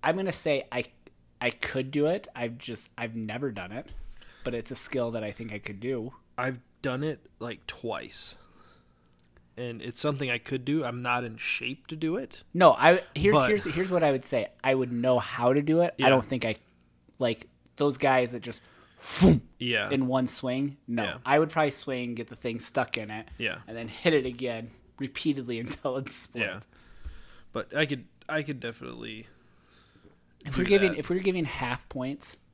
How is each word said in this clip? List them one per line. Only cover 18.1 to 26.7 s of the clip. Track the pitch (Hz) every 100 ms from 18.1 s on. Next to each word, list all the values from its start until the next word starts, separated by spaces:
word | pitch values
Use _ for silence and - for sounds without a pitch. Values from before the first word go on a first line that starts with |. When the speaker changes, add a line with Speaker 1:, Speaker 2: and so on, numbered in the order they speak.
| 131 123
Speaker 1:
that | 120
just, | 120 - _ - - _ - -
boom, | 185 160 - _
Speaker 2:
Yeah. | 123 113 104
Speaker 1:
in | 135 127
one | 131 127
swing. | - 131 127 143 139 -
No, | 117
Speaker 2:
Yeah. | 101 80 127
Speaker 1:
I | 143
would | 160
probably | 160 151
swing, | 131 - 131 123
get | 117 113
the | 120
thing | 123 117
stuck | - - 127 -
in | 107
it, | 117 113 -
Speaker 2:
Yeah. | 117 92 -
Speaker 1:
and | 113
then | 117
hit | - 180
it | 156
again | 127 120 127 113 113 - _ -
repeatedly | 135 - 160 139 123 117
<laughs> |
until | 123 - 143 131
it | 131
split. | - - 120
Speaker 2:
Yeah. | 104 98 -